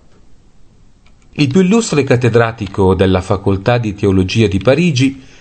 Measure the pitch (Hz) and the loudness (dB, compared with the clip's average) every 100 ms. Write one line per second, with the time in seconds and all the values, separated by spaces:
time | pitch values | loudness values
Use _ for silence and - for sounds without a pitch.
0 | _ - - - _ - - _ - _ | _ -20 -20 -20 _ -20 -20 _ -20 _
1 | - - _ - 143 185 185 226 226 151 | -20 -20 _ -4 0 2 2 0 0 -2
2 | 123 123 123 117 117 113 98 - 95 92 | 0 0 2 2 0 -4 -8 0 0 2
3 | 95 92 90 98 101 98 101 120 110 95 | 2 0 -2 -4 -2 -2 -2 -2 -2 -2
4 | 101 95 92 110 107 95 123 135 175 123 | 0 0 0 0 0 0 0 2 0 0
5 | 135 135 - - | -2 -2 -18 -20